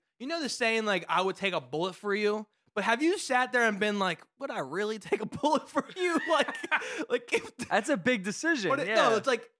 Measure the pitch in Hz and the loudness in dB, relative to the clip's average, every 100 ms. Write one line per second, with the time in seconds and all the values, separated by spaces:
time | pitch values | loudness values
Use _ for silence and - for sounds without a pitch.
0 | _ _ 262 339 269 - 226 226 214 185 | _ _ -8 -4 -4 -2 0 0 0 -2
1 | 165 165 190 185 190 175 127 151 185 170 | 2 0 2 0 -2 -2 -4 -2 -2 -4
2 | 208 202 208 214 214 _ _ 208 196 233 | -2 0 2 0 -6 _ _ -2 0 2
3 | 320 381 - 247 254 247 226 196 214 202 | 2 0 0 0 2 4 2 2 0 2
4 | 185 160 - - 277 220 135 170 214 220 | 0 -2 -10 -12 -8 -6 -4 -4 -4 -4
5 | - - 214 - 294 285 - 285 - 370 | -2 -2 -2 -2 2 2 0 -4 -4 -2
6 | 359 - 311 302 - - - 285 - - | 0 0 2 2 2 -2 -2 -2 -2 -8
7 | 277 240 - - - - 220 202 220 240 | -4 -4 0 -2 -2 -12 0 0 2 0
8 | 240 240 185 - 320 294 180 - 196 220 | 2 0 -2 -2 0 0 0 0 2 4
9 | 254 220 277 233 - | 4 4 2 -2 -4